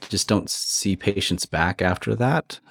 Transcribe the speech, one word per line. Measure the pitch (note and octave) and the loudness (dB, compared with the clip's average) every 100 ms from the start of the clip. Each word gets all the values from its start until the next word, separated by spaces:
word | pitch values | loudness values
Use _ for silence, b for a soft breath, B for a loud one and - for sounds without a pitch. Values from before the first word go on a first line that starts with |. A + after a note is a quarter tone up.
| - | -6
just | G2+ - | -4 2
don't | G#2 - | 2 0
see | - - - G2+ F#2 | -6 -4 -2 0 0
patients | - G2+ - F2 - | 0 0 0 -2 -2
back | D#2+ E2+ - | 0 0 2
after | F2+ F2+ - A2+ | 0 0 0 2
that, | B2 D#3 - - _ | 2 2 -2 -12 _